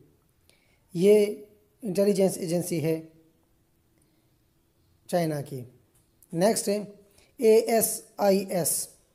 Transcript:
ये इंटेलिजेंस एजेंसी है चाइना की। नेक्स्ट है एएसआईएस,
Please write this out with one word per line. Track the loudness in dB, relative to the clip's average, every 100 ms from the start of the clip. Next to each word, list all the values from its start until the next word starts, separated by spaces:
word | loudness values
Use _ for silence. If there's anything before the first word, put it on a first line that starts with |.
| _ _ _ _ _ _ _ _ _
ये | 2 4 6 4 -4 -16 _ _ _
इंटेलिजेंस | -6 0 0 2 0 0
एजेंसी | -4 -4 -4 -4
है | -2 -4 -8 _ _ _ _ _ _ _ _ _ _ _ _ _ _ _ _ _ _ _ -6
चाइना | -2 -2 -4
की। | -8 -12 -14 _ _ _ _ _ _
नेक्स्ट | 0 0 0 -2
है | -6 -8 -18 _ _ _ 0
एएसआईएस, | 4 4 4 0 0 -4 -12 -2 2 2 0 -4 -2 -4 -8 _ _